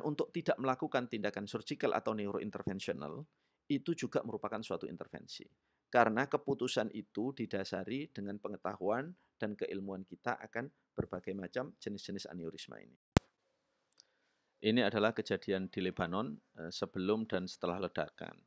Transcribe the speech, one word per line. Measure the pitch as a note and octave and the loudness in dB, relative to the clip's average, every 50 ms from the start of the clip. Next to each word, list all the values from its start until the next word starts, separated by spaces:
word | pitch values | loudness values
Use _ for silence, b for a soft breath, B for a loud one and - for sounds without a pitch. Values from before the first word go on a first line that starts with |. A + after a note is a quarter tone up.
| - | 6
untuk | D3+ D3 C#3+ D#3+ - | 4 0 0 0 -2
tidak | - E3 - - - - C3 | -2 -2 0 0 0 2 2
melakukan | C3 B2+ - D#3+ D3+ - C3 B2 A#2 | 2 2 2 0 0 0 0 0 0
tindakan | - A2 G2+ G#2 - G2+ G#2 G2+ | -2 0 0 0 0 -2 -4 -4
surgical | - A2+ - - D3 C#3+ - A#2 | -4 -6 -4 -4 -2 0 2 2
atau | - G#2+ - A2 A2+ | 2 2 2 0 0
neurointerventional | G#2+ G2+ G2+ - - - G#2+ F#2+ G2 G2 - F#2 G2 - - - C2+ D2 D2 D2+ - D#3 - _ _ _ _ _ _ _ | 0 0 -2 -2 -2 -2 -4 -4 -4 -4 -4 -4 -2 -2 -4 -4 -4 -4 -6 -8 -8 -10 -12 _ _ _ _ _ _ _
itu | - D3 C3 - - E3 | -2 -2 0 0 -2 -2
juga | - - A#2+ - C3+ - | -2 -2 0 0 0 0
merupakan | A#2 G#2+ G#2+ - G#2 A2+ A2 | 0 -2 -4 -2 -2 -4 -4
suatu | A2 - F#2+ - - | -4 -4 -4 -4 -4
intervensi. | - F2 - - - - - - - - - - - _ _ _ _ _ _ _ _ | -6 -8 -10 -10 -10 -10 -12 -12 -12 -14 -14 -14 -16 _ _ _ _ _ _ _ _
Karena | - B2 A#2 A2+ G#2+ A#2 C#3 | 8 8 8 8 6 4 2
keputusan | C3+ - C#3+ - - C3+ - B2 B2+ - B2 G#2+ G#2+ - | 2 2 0 2 0 0 2 0 2 2 2 0 0 -2
itu | G#2+ G2+ - - G#2 A2+ C3+ C#3 | -6 -8 -6 -4 -2 -2 -2 -2
didasari | - A#2 - - F#2+ F#2+ - - F#2+ F#2 F#2+ A#2 C3+ D3+ - - | -4 -4 -2 -2 -2 -2 -2 -2 -4 -2 -2 -4 -4 -4 -6 -8
dengan | - - G2+ G2+ G#2 | -6 -6 -6 -6 -6
pengetahuan | - G2 G3+ - - F#3 G3 - F#3 G3+ G#3+ B2 C#3+ E3+ F3+ b b b b - | -6 -6 -6 -4 -4 -4 -2 0 2 2 2 2 0 -4 -8 b b b b -4
dan | A#2 G#2 G#2 - | -4 -4 -2 -2
keilmuan | - - - G2 G2 G2 F#2+ F#2+ F#2+ | -4 -4 -2 -4 -4 -4 -6 -6 -8
kita | - F#2 - - A#2+ A#2+ - | -10 -14 -4 -2 -2 -2 -2
akan | A2 - - A#2 C3 D3 - _ _ _ _ | -4 -6 -6 -6 -6 -6 -8 _ _ _ _
berbagai | - - - - F#2 - - F#2+ | -4 -4 -2 -6 -6 -6 -6 -6
macam | G2 F#2 F2 - B2 C3+ - - _ - | -6 -6 -4 -2 -4 -4 -4 -6 _ -8
jenis-jenis | - G#2 F#2+ - - G2+ F#2+ - - | -6 -6 -6 -6 -8 -8 -8 -8 -8
aneurisma | E2 F2+ E2 E2 E2 - - - A1 G#1 | -8 -8 -8 -8 -8 -10 -12 -14 -14 -16
ini. | G1+ A#1 - _ _ _ _ - - - _ _ _ _ _ _ _ _ _ _ _ b b b b b b b b b b b b b b _ - | -16 -20 -20 _ _ _ _ 4 4 4 _ _ _ _ _ _ _ _ _ _ _ b b b b b b b b b b b b b b _ 4
Ini | G#2+ A2 B2 | 6 6 6
adalah | A2+ G2+ A2 G#2+ G2+ A2+ A2+ | 6 6 6 6 4 4 4
kejadian | - G#2+ - G2+ F2+ - - G2 F#2+ F#2+ F#2 | 2 0 0 0 0 2 2 2 2 0 0
di | - G#2 F#2 | -2 0 0
Lebanon, | F#2 F2 - F2+ E2 F2+ G2 A#2+ D3 D2 - - _ _ | 0 2 0 0 0 2 0 0 -2 -4 -8 -14 _ _
eh, | - E2 E2+ - | -10 -10 -8 -4
sebelum | - G2+ F#2+ - G2 F#2 F#2+ G#2+ A2 A2 A2+ | -4 -4 -4 -2 0 2 2 2 2 2 0
dan | G#2+ F#2 F#2 | -2 -2 -2
setelah | F2+ - - - F2+ F2 F#2+ F#2+ | -4 -6 -4 -2 -2 0 0 -2
ledakan. | E2+ - - D2+ D2+ - - E2+ - - - _ | -2 -2 -2 -4 -4 -6 -10 -12 -12 -12 -14 _